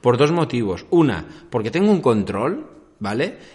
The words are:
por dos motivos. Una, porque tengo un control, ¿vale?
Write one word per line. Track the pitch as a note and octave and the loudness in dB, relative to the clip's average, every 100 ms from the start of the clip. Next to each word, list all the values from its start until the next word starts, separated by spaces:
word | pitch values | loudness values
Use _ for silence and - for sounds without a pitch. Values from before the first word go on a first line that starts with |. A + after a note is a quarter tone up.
por | B2 A#2+ | 0 2
dos | D3 | 2
motivos. | F3 D#3 B2 G#2 F2 - | 2 -2 -2 -4 -6 0
Una, | E3+ D3 F2+ - - - | 4 4 2 -8 -18 -8
porque | A#2+ G#2+ | -6 -4
tengo | E3 G3+ | 0 2
un | G3 | 2
control, | C3 A2 G2 G2 B2+ A#3+ - - _ - | 2 0 -2 -4 -4 -6 -12 -20 _ -12
¿vale? | G2+ A2 F3 - - | -8 -4 -6 -8 -20